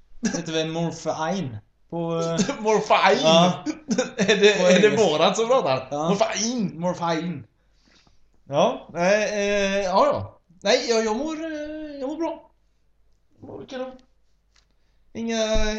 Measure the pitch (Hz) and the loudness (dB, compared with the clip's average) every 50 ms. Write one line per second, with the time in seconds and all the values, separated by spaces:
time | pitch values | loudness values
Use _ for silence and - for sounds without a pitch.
0 | _ _ - - - 202 190 175 165 165 160 160 156 160 160 165 170 165 160 - | _ _ -10 -6 -4 -4 -4 -4 -6 -4 -4 -4 -4 -2 -2 -4 -4 -4 -4 -6
1 | - 160 147 151 156 165 185 202 160 127 110 104 - _ _ _ _ _ 170 170 | -6 -6 -4 -4 -4 -4 -4 -4 -6 -8 -10 -12 -16 _ _ _ _ _ -8 -6
2 | 170 165 165 165 165 165 165 165 190 - 277 - 208 214 220 202 - - 220 185 | -4 -4 -4 -4 -2 -2 -2 -2 -2 -2 -4 -4 0 0 2 2 2 2 2 4
3 | 170 190 - 131 143 160 160 165 175 180 175 - - - - - - - 220 185 | 4 4 4 4 4 4 6 6 6 4 2 0 -6 -8 -8 -8 -6 -2 -2 -2
4 | 247 - - - 202 190 220 190 202 208 208 180 180 180 190 180 208 208 - 226 | -2 -2 -2 -2 0 2 4 4 6 4 4 4 4 6 6 6 6 4 4 4
5 | 214 175 151 151 165 196 190 208 226 226 254 254 190 143 131 127 - - 147 147 | 4 4 4 4 2 2 2 2 2 2 2 2 2 2 0 -2 -4 -6 -6 -4
6 | 156 165 196 190 220 202 196 190 208 233 254 247 202 156 139 156 170 180 170 - | 0 0 0 2 0 0 -2 -2 -4 -4 -2 -2 -4 -4 -4 -4 -4 -4 -4 -4
7 | 170 170 165 160 170 175 170 120 110 - _ _ _ _ _ _ _ _ _ _ | -2 -4 -2 -2 -4 -6 -8 -10 -12 -18 _ _ _ _ _ _ _ _ _ _
8 | _ _ _ _ _ _ _ _ _ - 139 147 180 233 262 254 - - - 160 | _ _ _ _ _ _ _ _ _ -4 0 2 2 2 0 -4 -10 -10 -6 -2
9 | 175 185 202 214 214 196 208 208 202 202 202 202 196 196 196 202 202 185 180 202 | 2 2 2 2 0 -2 -2 -2 -2 0 0 0 0 0 0 -2 -2 0 2 2
10 | 277 294 - 110 101 - - _ _ _ _ _ - 196 226 277 - - 233 226 | 2 2 2 -2 -6 -10 -14 _ _ _ _ _ 0 2 2 2 2 0 0 0
11 | 226 220 214 240 294 311 311 302 330 320 311 302 302 302 311 311 311 302 285 277 | 0 0 -2 -2 -4 -4 -6 -6 -8 -8 -8 -8 -10 -10 -10 -12 -12 -12 -10 -10
12 | 262 277 311 302 330 320 320 - - _ _ _ _ _ _ _ _ _ _ _ | -8 -8 -6 -6 -6 -6 -6 -10 -14 _ _ _ _ _ _ _ _ _ _ _
13 | _ _ _ _ _ _ _ _ - - - - - - 269 254 262 262 247 - | _ _ _ _ _ _ _ _ -20 -18 -18 -16 -16 -12 -10 -10 -10 -10 -12 -16
14 | _ _ _ _ _ _ _ _ _ _ _ _ _ _ _ _ _ _ _ _ | _ _ _ _ _ _ _ _ _ _ _ _ _ _ _ _ _ _ _ _
15 | _ _ - 220 226 226 226 226 220 214 220 214 214 214 214 | _ _ -12 -10 -6 -4 -2 -2 0 0 2 2 2 2 0